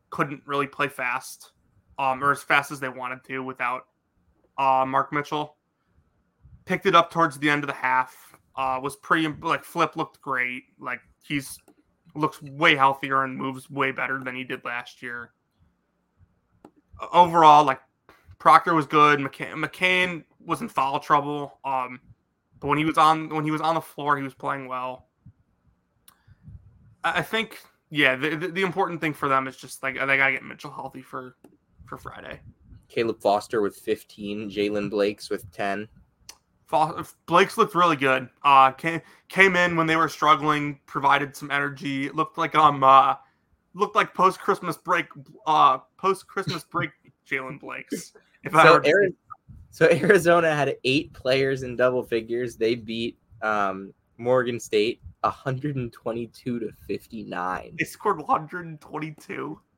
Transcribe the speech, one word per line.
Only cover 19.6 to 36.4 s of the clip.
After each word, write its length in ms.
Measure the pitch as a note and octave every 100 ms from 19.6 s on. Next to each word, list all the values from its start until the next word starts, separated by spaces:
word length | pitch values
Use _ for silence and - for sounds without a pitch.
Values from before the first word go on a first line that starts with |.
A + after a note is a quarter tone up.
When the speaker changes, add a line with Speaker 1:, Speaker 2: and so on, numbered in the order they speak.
| D#3 - F#3 F#3 F3+ E3+ - _
Speaker 1:
was 220 | - D#3+
in 80 | A3+
foul 300 | - C3+ D3
trouble. 600 | - D3+ C#3 D3 C#3 - C3+
Um, 340 | C3 B2 B2+ _ - _ _ _ _
but 80 | C#3+
when 100 | D3
he 80 | D#3+
was 120 | D#3
on, 320 | D#3 D#3+ D#3
when 160 | D#3 D3+
he 60 |
was 100 | D3+
on 140 | D#3 D#3+
the 60 |
floor, 360 | - - D3 C#3
he 60 |
was 100 | C3+
playing 340 | - C#3 C#3 B2+
well. 400 | B2+ B2+ B2+ _ _ - _ _ _ _ _ _ _ _ _ _ _ - - - _ _ _ E3
I, 140 | E3+
I 20 |
think, 400 | D#3 A3 A3 - - _ -
yeah, 280 | D3 C#3 B2+
the, 180 | D3 D#3
the, 120 | F3
the 120 | E3+
important 360 | F#3+ F3+ F3+ E3+
thing 140 | D#3+
for 160 | C#3+ C#3+
them 180 | C3+ C3
is 80 | B2+
just, 260 | C3 -
like, 120 | C3+
they 240 | C3 C3+ C3+
gotta 160 | C#3
get 100 | C3
Mitchell 280 | - - D3
healthy 300 | C#3 C3 C3
for, 360 | B2+ C3+ B2+ - - _ _ _ -
for 120 | C3+
Friday. 440 | - - D2 - - - - - _
Speaker 2:
Caleb 320 | - A2+ G#2+
Foster 400 | G#2+ G#2 - A#2
with 160 | G2+ -
fifteen, 720 | - G#2 - - G2+ G#2 G#2+
Jalen 400 | G2 G#2 G#2 G2+
Blakes 400 | G#2 G2+ G#2 -
with 200 | G2+ G2+
ten. 360 | - G2+ G2 A2 _ _ _ - -